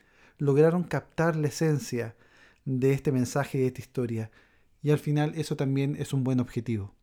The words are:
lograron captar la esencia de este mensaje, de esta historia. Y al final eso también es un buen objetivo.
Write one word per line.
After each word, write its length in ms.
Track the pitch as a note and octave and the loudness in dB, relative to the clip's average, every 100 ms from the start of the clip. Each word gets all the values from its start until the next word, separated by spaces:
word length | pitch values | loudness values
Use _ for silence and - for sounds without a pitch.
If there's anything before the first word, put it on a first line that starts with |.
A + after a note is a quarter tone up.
| _ _ - - | _ _ -18 -4
lograron 460 | C#3+ C#3 D#3+ F3+ | 2 6 6 4
captar 520 | E3 C#3+ - - E3 D#3+ | -2 -4 -6 -2 0 0
la 120 | D3 | -2
esencia 680 | - D#3+ D3 - A#2+ A2+ - _ - - _ - | 0 0 0 -2 -6 -6 -10 _ -20 -20 _ -6
de 280 | C3 C3+ | 0 2
este 180 | C#3 D#3 | 2 2
mensaje, 480 | C3 B2 C#3+ C3 C#3 | 0 0 -2 -2 0
de 80 | B2+ | 0
esta 140 | B2 | -2
historia. 500 | - - A#2 A2+ A2 - _ _ _ _ | -10 -6 -4 -4 -8 -12 _ _ _ _
Y 100 | C#3+ | 0
al 80 | D3 | 2
final 340 | D3+ D3 D3+ D#3+ | 2 0 0 -2
eso 200 | D3+ D3+ | -4 -2
también 400 | C#3 C3+ C#3 D3 | 0 0 0 -2
es 160 | C#3 | -2
un 100 | C3+ | -2
buen 160 | B2+ B2+ | 0 0
objetivo. 540 | A#2+ A#2+ A2+ A2 G2+ - | 0 -4 -4 -4 -4 -12